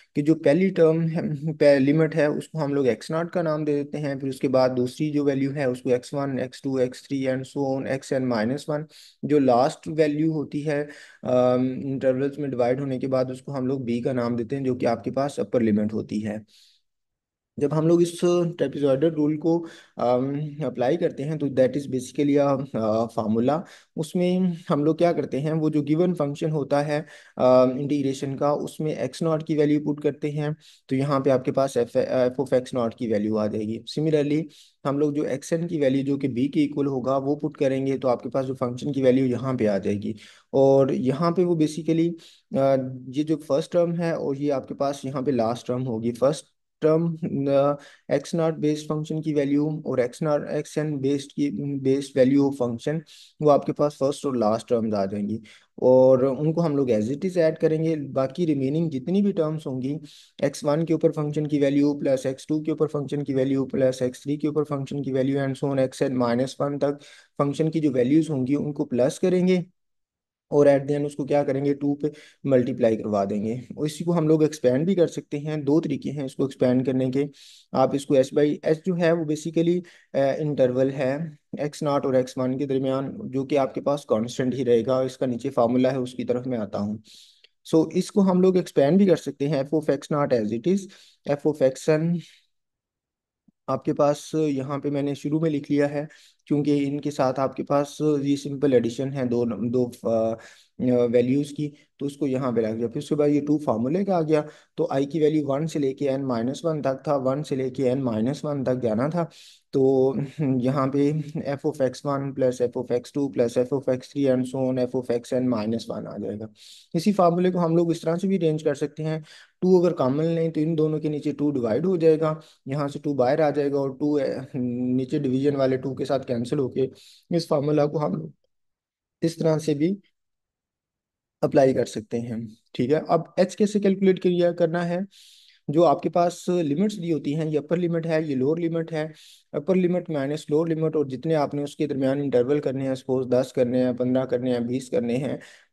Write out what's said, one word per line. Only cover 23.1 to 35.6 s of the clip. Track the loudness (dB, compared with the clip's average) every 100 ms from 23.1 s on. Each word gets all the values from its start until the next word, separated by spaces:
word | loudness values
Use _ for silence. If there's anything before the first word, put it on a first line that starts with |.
| -2 0 2 2 0 -4 -18 _ -10
उसमें | -4 0 0 2 0 -2 -2
हम | 0
लोग | 2 2
क्या | 2
करते | 2 -4 -4
हैं, | -2
वो | 0 0
जो | 0
गिवन | 0 0 0
फंक्शन | 0 -4 -2 -4
होता | -2 0 0
है, | 0 -4 -6 -18 -12 2
अम, | 6 8 6 2
इंटीग्रेशन | -2 0 -2 -2 -6
का, | -2 -2
उसमें | -2 -4 -6 -6 -4
एक्स | -6 -4
नॉट | -2 -2
की | -2 0
वैल्यू | 2 2
पुट | 0 -2
करते | -4 -2 -6
हैं, | -4 -4 -6 -12 _ -4
तो | -2
यहाँ | 0 2
पे | 4
आपके | 2 2
पास | 0 0 0
f, | 0 0 0 2 0
f | 0
of | 0
x | 0 0
नॉट | -2 -2
की | -2 -2
वैल्यू | 0 0 0
आ | 0
जाएगी। | -2 -4 -6 -6 -2
Similarly, | 0 2 2 -2 -4 -12 -20 _ -4
हम | 0
लोग | 0
जो | 0
xn | -2 -4 -4 -4